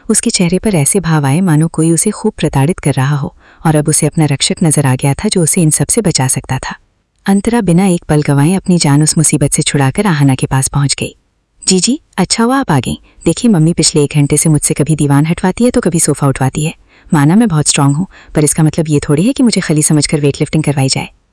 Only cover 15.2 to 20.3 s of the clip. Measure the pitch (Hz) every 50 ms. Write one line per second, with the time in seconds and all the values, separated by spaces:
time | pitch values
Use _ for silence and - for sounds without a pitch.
15.2 | 156 160 175 - - 185 - - 233 247 - 247 - 180 165 165 - 160 139 -
16.2 | 143 135 131 - 131 131 - 156 156 165 - _ _ _ _ _ - - 175 151
17.2 | 143 151 180 220 247 202 160 151 147 - - 156 139 139 143 156 196 - - -
18.2 | - - - 160 151 147 - - 156 151 - 175 156 160 147 143 - - 147 151
19.2 | 190 254 277 - 254 226 - 185 - - 156 151 147 - 156 147 139 - 170 147
20.2 | 147 139